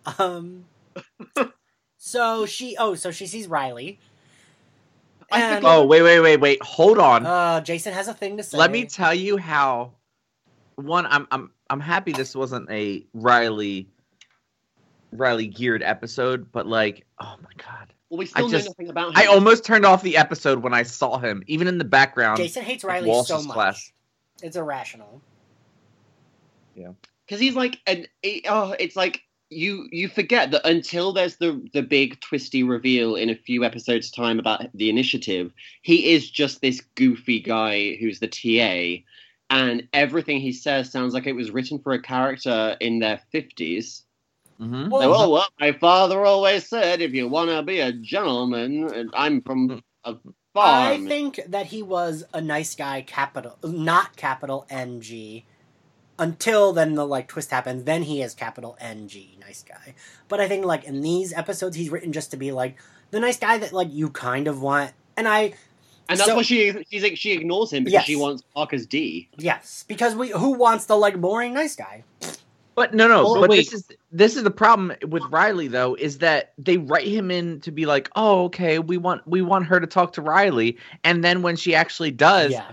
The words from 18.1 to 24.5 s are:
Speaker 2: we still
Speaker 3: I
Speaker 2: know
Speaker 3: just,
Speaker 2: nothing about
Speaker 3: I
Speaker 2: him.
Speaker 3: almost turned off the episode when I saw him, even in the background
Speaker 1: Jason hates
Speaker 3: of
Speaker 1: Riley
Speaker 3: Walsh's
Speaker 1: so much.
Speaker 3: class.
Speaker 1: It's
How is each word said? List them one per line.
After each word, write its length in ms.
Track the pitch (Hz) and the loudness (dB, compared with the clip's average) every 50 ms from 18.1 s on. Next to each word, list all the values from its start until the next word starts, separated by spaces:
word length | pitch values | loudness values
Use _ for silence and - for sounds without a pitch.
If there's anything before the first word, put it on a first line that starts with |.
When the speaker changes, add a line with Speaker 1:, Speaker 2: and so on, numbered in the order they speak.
| 170 170 | -10 -10
Speaker 2:
we 60 | 185 | -10
still 180 | - - - 240 | -4 -2 -2 0
Speaker 3:
I 20 | |
Speaker 2:
know 40 | 233 | 0
Speaker 3:
just, 160 | 220 - - | 0 -2 -2
Speaker 2:
nothing 220 | 196 175 - 175 170 | -4 -12 -14 -14 -10
about 280 | - 170 170 170 156 | -6 -6 -6 -4 0
Speaker 3:
I 60 | 180 220 | 2 6
Speaker 2:
him. 80 | 202 | 8
Speaker 3:
almost 340 | 202 196 196 220 226 226 226 | 8 8 10 8 6 6 6
turned 200 | - 226 214 202 | 2 4 6 8
off 160 | 196 185 185 196 | 8 6 6 4
the 120 | 175 147 | 2 4
episode 420 | 156 151 - 160 151 - 147 135 123 117 | 4 4 4 0 -2 0 0 0 0 0
when 100 | 127 123 | 0 0
I 100 | 120 120 | 0 0
saw 340 | 123 120 - 139 123 113 | -2 -4 -4 -2 -2 -2
him, 260 | 127 123 117 104 98 92 | -2 -2 -4 -4 -6 -6
even 200 | - 151 156 180 | -6 -4 -2 -2
in 100 | 180 180 | -2 -2
the 60 | 175 165 | -4 0
background 540 | 107 139 139 170 - - 127 117 110 110 | 4 4 4 4 4 2 0 0 2 2
Speaker 1:
Jason 260 | 113 175 170 - 262 214 | 0 -2 -4 -6 -10 -8
hates 200 | 214 254 - - | -8 -10 -8 -6
Speaker 3:
of 60 | 190 | -6
Speaker 1:
Riley 200 | 180 180 - - | -6 -2 0 2
Speaker 3:
Walsh's 180 | 113 123 123 | 2 2 2
Speaker 1:
so 140 | 131 165 156 | 0 -4 -6
much. 120 | 151 143 117 | -6 -6 -2
Speaker 3:
class. 380 | 110 104 95 98 - - - _ _ _ _ _ _ _ _ _ _ | 0 0 0 -2 -4 -16 -20 _ _ _ _ _ _ _ _ _ _
Speaker 1:
It's 140 | 175 165 | -18 -12